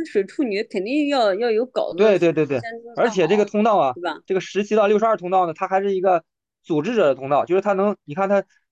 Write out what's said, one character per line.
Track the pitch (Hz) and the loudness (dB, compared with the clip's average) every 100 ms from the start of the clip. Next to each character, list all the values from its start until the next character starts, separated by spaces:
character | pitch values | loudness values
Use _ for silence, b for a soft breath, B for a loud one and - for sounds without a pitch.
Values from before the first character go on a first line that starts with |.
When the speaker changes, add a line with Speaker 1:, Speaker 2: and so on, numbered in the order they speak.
Speaker 1:
水 | 320 208 190 | -2 -4 -4
处 | - | -4
女 | 262 202 226 | -4 -4 -6
肯 | 202 | -8
定 | 196 294 285 | -4 -4 -2
要， | 277 214 190 | 0 0 0
要 | 240 | 0
有 | 214 247 | -2 -2
稿 | - - | -4 -6
子 | 175 | 2
Speaker 2:
对， | 220 180 | 2 4
对， | 170 | 2
对， | 160 143 | 2 0
对。 | 131 | -2
Speaker 1:
先 | - - | -6 -14
上 | - - | -14 -2
好， | |
Speaker 2:
而 | 233 | 0
且 | 185 156 | 2 2
这 | 208 | 2
个 | 202 | 0
通 | 208 | 0
道 | 226 196 | 2 2
啊， | 135 | 2
Speaker 1:
对 | 147 | -2
吧？ | 175 151 - | -8 -8 -4
Speaker 2:
这 | |
个 | 190 | -4
十 | - 185 208 | -4 -6 -2
七 | 214 | 2
到 | 202 | 2
六 | 208 | 2
十 | 226 | 2
二 | 208 | 0
通 | 175 | 0
道 | 190 175 | 0 0
呢， | |
他 | 156 185 | -4 -2
还 | 190 | -2
是 | 202 | 0
一 | 190 | 0
个 | 190 175 - _ _ _ | 2 0 -2 _ _ _
组 | - 151 | -4 -2
织 | 175 233 | 0 2
者 | 151 | 2
的 | 135 | 2
通 | 135 | 0
道， | 143 117 | 0 2
就 | 185 | 0
是 | |
他 | 202 | 0
能， | 190 208 196 | 0 0 -2
你 | - | -8
看 | 147 196 | -6 0
他 | 202 - _ _ | 0 -2 _ _